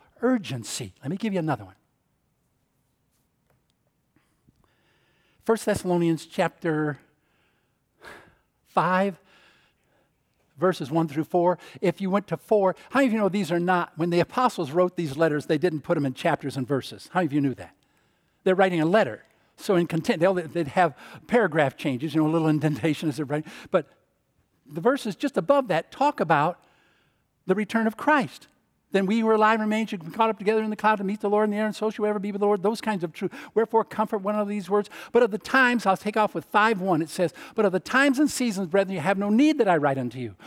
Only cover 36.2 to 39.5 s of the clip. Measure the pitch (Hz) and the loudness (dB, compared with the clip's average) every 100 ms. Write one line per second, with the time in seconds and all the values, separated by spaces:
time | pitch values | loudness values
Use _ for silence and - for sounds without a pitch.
36.2 | 214 175 - 208 214 208 190 160 160 - | 0 -2 -2 2 2 2 0 0 0 -2
37.2 | 170 - - - 208 175 - 254 285 254 | -2 -4 -8 0 0 0 0 2 2 2
38.2 | 302 - 240 190 180 196 190 190 156 196 | 0 0 -2 -2 0 0 0 -2 0 0
39.2 | 202 214 302 | 2 4 4